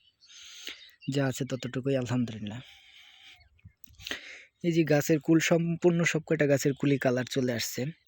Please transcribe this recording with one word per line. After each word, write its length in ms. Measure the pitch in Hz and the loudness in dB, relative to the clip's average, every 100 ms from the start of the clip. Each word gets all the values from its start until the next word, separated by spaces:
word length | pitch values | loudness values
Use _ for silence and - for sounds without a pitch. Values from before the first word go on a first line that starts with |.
| _ _ _ - - - - - - _ - | _ _ _ -20 -20 -18 -16 -18 -20 _ -6
যা 120 | 139 135 | -2 -2
আছে 200 | 123 127 | -2 -6
ততটুকুই 520 | 131 123 131 131 135 | -6 -6 -6 -2 -2
আলহামদুলিল্লাহ। 640 | 120 123 117 107 104 120 - - _ - - - - - _ _ - _ _ - - - - - - _ | 0 -2 -2 -6 -10 -12 -14 -20 _ -20 -20 -20 -20 -20 _ _ -20 _ _ -16 -12 -12 -12 -20 -20 _
এই 80 | 175 | -2
যে 120 | 165 | 2
গাছের 360 | 151 147 - 160 | 4 4 4 0
কুল, 200 | - 160 | 4 4
সম্পূর্ণ 640 | - 170 170 165 180 170 | 4 2 2 2 2 2
সব 180 | 165 156 - | 0 -2 -2
কয়টা 220 | 156 147 | 0 4
গাছের 260 | 139 147 | 4 2
কুলই 240 | 135 143 139 | 0 0 2
কালার 280 | 131 123 123 | 2 0 -2
চলে 280 | 143 123 | -2 -2
আসছে। 320 | 117 - - 131 - | -2 -4 -6 -8 -8